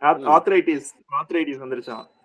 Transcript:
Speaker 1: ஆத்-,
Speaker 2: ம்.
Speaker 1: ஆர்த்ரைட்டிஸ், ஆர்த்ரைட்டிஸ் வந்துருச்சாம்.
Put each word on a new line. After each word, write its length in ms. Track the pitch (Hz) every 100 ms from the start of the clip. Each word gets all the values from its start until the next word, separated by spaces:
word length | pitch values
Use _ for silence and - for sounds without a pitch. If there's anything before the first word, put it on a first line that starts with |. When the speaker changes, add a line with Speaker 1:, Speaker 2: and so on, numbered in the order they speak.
Speaker 1:
ஆத்-, 180 | 147 156
Speaker 2:
ம். 80 | 139
Speaker 1:
ஆர்த்ரைட்டிஸ், 640 | 156 196 190 165 143 - - -
ஆர்த்ரைட்டிஸ் 520 | 143 156 170 147 135
வந்துருச்சாம். 440 | 131 123 123 113 - _